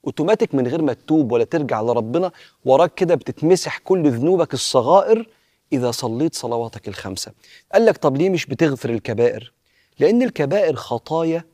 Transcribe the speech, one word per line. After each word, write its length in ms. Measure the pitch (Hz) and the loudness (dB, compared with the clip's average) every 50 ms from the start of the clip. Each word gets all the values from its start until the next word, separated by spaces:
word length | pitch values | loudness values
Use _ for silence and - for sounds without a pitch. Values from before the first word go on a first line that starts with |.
| - | -8
أوتوماتيك 480 | 147 - - 151 175 214 208 233 - - | -8 -4 -4 -4 -4 -2 -4 -6 -2 -2
من 120 | 139 123 | -2 -2
غير 160 | 123 131 170 | -2 -2 -2
ما 100 | 156 139 | -2 -2
تتوب 400 | 117 _ _ - 156 160 143 110 | -4 _ _ -2 0 0 0 0
ولا 120 | 120 120 117 | 0 -2 -2
ترجع 360 | - - 165 147 123 135 110 | 0 -2 -4 -2 -2 -4 -4
لربنا، 500 | 110 117 120 117 110 110 123 170 185 180 _ - - - _ _ _ | -2 -2 -2 -2 -4 -2 -4 -4 -4 -4 _ -12 -20 -20 _ _ _
وراك 300 | 127 131 139 170 175 _ | 2 4 4 4 2 _
كده 200 | - 190 170 175 | -2 0 0 0
بتتمسح 640 | 135 - - 120 - 147 160 185 180 - 151 - - | -2 -2 -10 -8 -2 2 2 2 2 2 -8 -10 -12
كل 320 | _ - 185 185 156 147 | _ 0 0 2 2 2
ذنوبك 440 | 123 117 131 160 185 175 165 - - | 2 2 0 2 2 2 0 -2 -2
الصغائر 760 | 123 - - - 131 113 131 170 196 - - 220 226 226 _ _ _ _ _ _ _ _ _ | -6 -6 0 0 0 4 6 4 4 6 4 2 0 0 _ _ _ _ _ _ _ _ _
إذا 180 | - 131 123 120 | -2 -2 0 -2
صليت 440 | 113 - - 120 113 120 151 165 - | -2 -4 -6 -6 -4 -2 -2 -4 -4
صلواتك 540 | - - 117 117 117 117 113 - 110 _ 110 | -6 -6 -6 -4 -4 -6 -6 -10 -14 _ -14
الخمسة. 440 | 95 - - 101 95 - - - - _ _ _ - - _ _ | -14 -12 -12 -12 -10 -10 -12 -14 -16 _ _ _ -20 -20 _ _
قال 140 | - - 226 | 2 4 4
لك: 100 | 226 - | 4 2
"طب 200 | - - 151 131 | 4 0 0 0
ليه 140 | 139 170 196 | 2 0 0
مش 160 | 185 160 - | 0 -2 -4
بتغفر 440 | - 135 - 165 156 139 120 - 123 | -6 -2 0 0 0 0 -2 -4 -4
الكبائر؟" 600 | 117 110 _ - 113 104 120 120 107 110 117 - _ _ _ _ _ _ _ _ _ _ | -6 -4 _ -6 -2 0 0 0 0 -2 -12 -16 _ _ _ _ _ _ _ _ _ _
لأن 240 | 131 165 220 240 | 2 4 4 2
الكبائر 520 | 262 233 - - 147 139 170 208 196 160 143 | 0 0 -2 -4 -2 0 0 0 0 0 -2
خطايا 680 | - - - 123 113 _ - 156 165 165 165 165 170 165 _ | -4 -6 -8 -8 -8 _ -4 -4 -2 -2 -2 -2 -4 -6 _